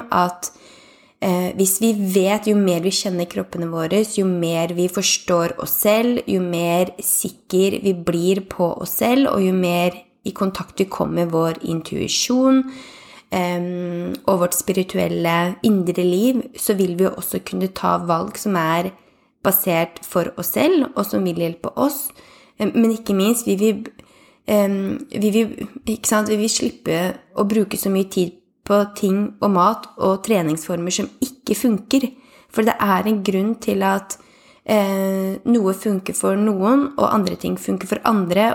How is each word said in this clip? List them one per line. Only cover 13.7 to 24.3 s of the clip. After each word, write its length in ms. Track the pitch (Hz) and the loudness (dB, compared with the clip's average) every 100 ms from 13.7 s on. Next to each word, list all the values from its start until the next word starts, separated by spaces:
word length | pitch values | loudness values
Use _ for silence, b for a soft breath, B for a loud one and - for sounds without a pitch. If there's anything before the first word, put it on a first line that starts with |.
| 180 175 175 180 - - | -6 -6 -6 -6 -4 0
og 160 | 190 | 2
vårt 160 | 175 - | 2 0
spirituelle 960 | - 190 185 190 170 170 170 170 175 196 | -2 -2 -2 -2 -2 0 0 0 0 0
indre 400 | 226 202 170 180 | 2 2 2 0
liv, 400 | 180 180 240 254 - - | 2 4 2 2 -4 -6
så 160 | - | -2
vil 240 | 196 185 175 | 2 0 2
vi 80 | 190 | 0
jo 80 | |
også 300 | - - 190 - | 0 -6 -8 -6
kunne 240 | 185 185 | -4 -4
ta 240 | - 180 175 | -2 0 0
valg 320 | 175 165 202 - | 0 -2 -2 -6
som 220 | 214 185 | -2 0
er 320 | 160 165 190 b b b b _ | 2 0 -2 b b b b _
basert 580 | - 185 190 165 170 - | -2 0 0 0 0 -6
for 320 | - 185 170 - | -4 -2 -2 -6
oss 200 | 175 208 | -4 0
selv, 320 | 294 370 - - | 2 4 2 -2
og 100 | 202 | -2
som 160 | 214 | 0
vil 240 | 185 170 170 | -2 -2 -4
hjelpe 240 | 170 - - | -4 -8 -2
oss. 300 | 269 294 - B B B B B | -2 -2 -8 B B B B B
Em, 140 | 214 | -2
men 180 | - 226 | 2 2
ikke 240 | 220 - 196 | 2 0 2
minst, 300 | 202 233 208 | 2 2 0
vi 100 | 196 | 2
vil, 240 | 220 208 226 - b b b | 2 0 -6 -16 b b b